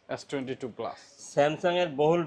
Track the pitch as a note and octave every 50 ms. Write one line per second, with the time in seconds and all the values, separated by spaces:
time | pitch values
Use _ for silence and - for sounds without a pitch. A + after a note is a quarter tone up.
0 | _ - B2+ B2 - - D3 C#3 C3 B2+ B2+ - C#3 A#2 G2 - A2+ E2+ - -
1 | - - - - - - - D3 C#3+ D3+ D#3 D3+ - F3 F3 F3+ F3+ E3 C3+ C#3
2 | D3 D#3 E3+ F3 E3